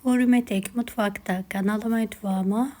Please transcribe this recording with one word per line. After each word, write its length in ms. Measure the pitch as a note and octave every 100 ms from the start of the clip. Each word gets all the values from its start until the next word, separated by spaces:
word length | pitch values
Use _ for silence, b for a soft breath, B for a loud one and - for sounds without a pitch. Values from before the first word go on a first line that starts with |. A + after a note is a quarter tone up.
Huri 240 | C4 B3 B3
Metek 500 | B3 A#3+ G3 - A#3+
Mutfak'ta 680 | A#3+ - G3+ G3+ - F#3 F#3+
kanalıma, 500 | G3 G3+ G#3+ A3+ A3+
mutfağıma 720 | G#3 - G3 F#3+ F#3+ G#3+ C#4 -